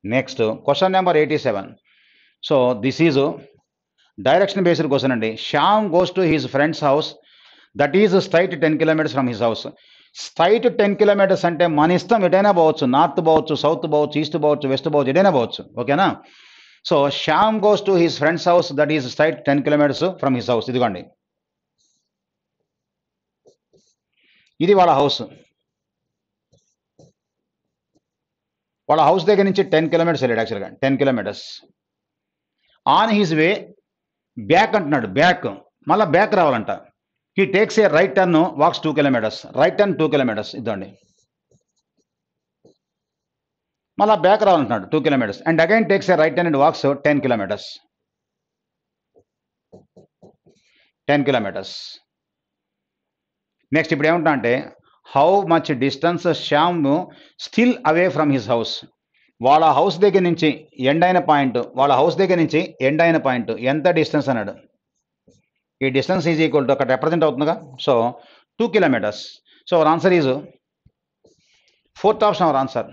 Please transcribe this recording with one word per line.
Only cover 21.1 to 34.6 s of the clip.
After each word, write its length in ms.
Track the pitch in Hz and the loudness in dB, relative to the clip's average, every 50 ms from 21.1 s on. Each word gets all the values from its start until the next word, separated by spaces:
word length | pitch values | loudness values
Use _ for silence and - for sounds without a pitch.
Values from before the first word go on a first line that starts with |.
| _ _ _ _ _ _ _ _ _ _ _ _ _ _ _ _ _ _ _ _ _ _ _ _ _ _ _ _ _ _ _ _ _ _ _ _ _ _ _ _ _ _ _ _ _ _ _ _ _ _ _ _ _ _ _ _ _ _ _ _ _ _ _ _ _ _ _ _ _ _ 156 | _ _ _ _ _ _ _ _ _ _ _ _ _ _ _ _ _ _ _ _ _ _ _ _ _ _ _ _ _ _ _ _ _ _ _ _ _ _ _ _ _ _ _ _ _ _ _ _ _ _ _ _ _ _ _ _ _ _ _ _ _ _ _ _ _ _ _ _ _ _ 2
ఇది 80 | 175 202 190 | 4 6 6
వాళ్ళ 140 | 180 170 151 135 | 6 4 4 4
హౌస్. 200 | 147 143 - - 117 - - _ _ _ _ _ _ _ _ _ _ _ _ _ _ _ _ _ _ _ _ _ _ _ _ _ _ _ _ _ _ _ _ _ - _ _ _ _ _ _ _ _ _ _ _ _ _ _ _ _ _ _ _ _ _ _ _ _ _ _ _ _ _ _ _ _ _ _ _ _ - | 2 0 0 -4 -10 -14 -16 _ _ _ _ _ _ _ _ _ _ _ _ _ _ _ _ _ _ _ _ _ _ _ _ _ _ _ _ _ _ _ _ _ -20 _ _ _ _ _ _ _ _ _ _ _ _ _ _ _ _ _ _ _ _ _ _ _ _ _ _ _ _ _ _ _ _ _ _ _ _ -2
వాళ్ళ 120 | 147 160 151 143 | 2 2 4 4
హౌస్ 160 | 175 190 160 190 | 2 2 2 2
దగ్గర 160 | 208 196 196 196 | 2 4 2 2
నుంచి 140 | 180 196 190 - - | 2 0 0 2 2
టెన్ 160 | 156 160 151 | 0 0 2
కిలోమీటర్స్ 320 | 170 165 165 170 160 127 131 | 0 0 0 0 0 0 0
వెళ్ళాడు 180 | 123 117 110 | -2 0 0
యాక్చువల్‌గా, 280 | 113 110 113 101 95 - - _ - | -2 -4 -6 -8 -8 -12 -8 _ -2
టెన్ 140 | 135 139 123 | -2 0 0
kilometers. 400 | 143 139 127 117 101 101 101 - - - - - _ _ _ _ _ _ _ _ _ _ _ _ _ _ _ _ _ _ _ _ _ _ _ _ _ - 139 175 | 0 0 0 -2 -4 -8 -10 -12 -16 -20 -20 -20 _ _ _ _ _ _ _ _ _ _ _ _ _ _ _ _ _ _ _ _ _ _ _ _ _ 2 2 2
On 100 | 214 226 214 | 2 2 2
his 140 | 208 208 165 165 156 | 0 0 0 2 2
way 120 | 156 175 208 202 - - - _ _ _ _ _ _ _ _ _ _ _ _ - 107 98 | 2 2 0 -2 -6 -14 -20 _ _ _ _ _ _ _ _ _ _ _ _ -16 -2 2
back 200 | 160 185 | 2 2